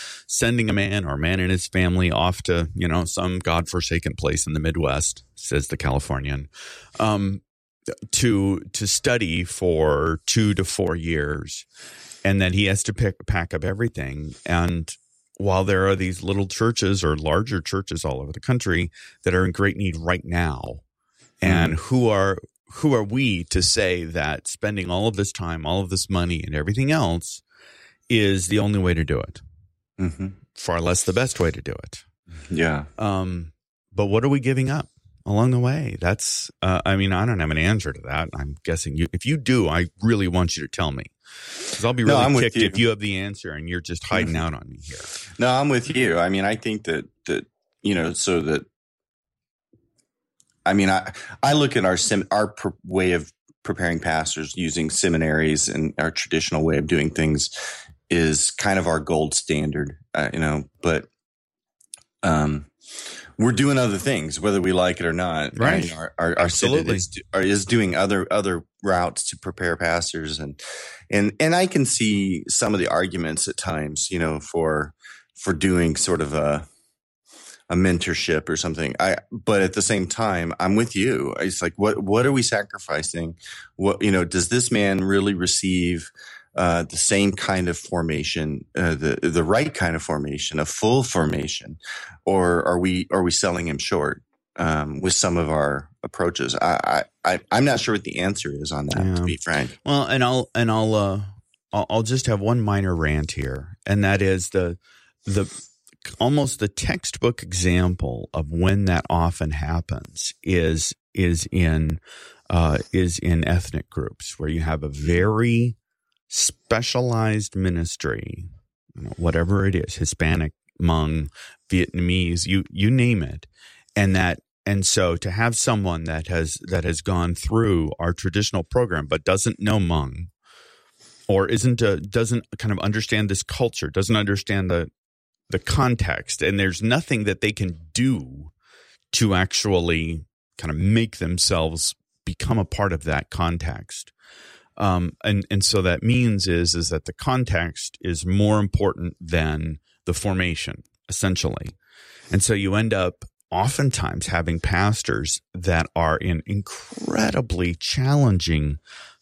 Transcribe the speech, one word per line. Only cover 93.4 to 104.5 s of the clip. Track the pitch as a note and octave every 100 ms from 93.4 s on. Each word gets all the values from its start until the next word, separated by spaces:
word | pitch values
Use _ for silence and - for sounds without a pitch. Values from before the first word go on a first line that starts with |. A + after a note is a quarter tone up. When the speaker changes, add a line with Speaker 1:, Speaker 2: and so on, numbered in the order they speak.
| G2 F2 E2
Speaker 2:
him | C#2
short, | - F#2 C#2+ - _ _ _ -
um, | E2+ D#2 D2+ C#2+
with | F#2
some | - F#2 F2
of | D#2
our | D#2 C#2+ C#2+ D#2 _
approaches? | - - F2 F2 B1
I, | - F2 D2+
I, | G1+ C#2 - _ -
I, | F#2 -
I'm | A2 C#3+
not | A2+
sure | -
what | G#2
the | - -
answer | F#2+ G2+ D2
is | C#2+ D2+
on | D2 C#2+
that, | - F#2+ F2+
to |
Speaker 1:
Yeah. | F2
Speaker 2:
be | E2+
frank. | F2 D2 A#1+ -
Speaker 1:
Well, | C3+ C#3+
and | G2+ B2+
I'll, | B2 B2+ B2
and | - A#2
I'll, | A2 A2
uh, | G#2+ G2 G2+ G2+ G2+ _ _ _
I'll, | G2+ -
I'll | A2+
just | A2 C3 -
have | G#2
one | G#2 A#2+
minor | G#2 G2+ F#2+ E2+
rant | D2+ D2+ D2+
here, | - C2 C2+ D#2+ - -
and | G2+
that | G2 G2
is | F#2+ F#2+ F2+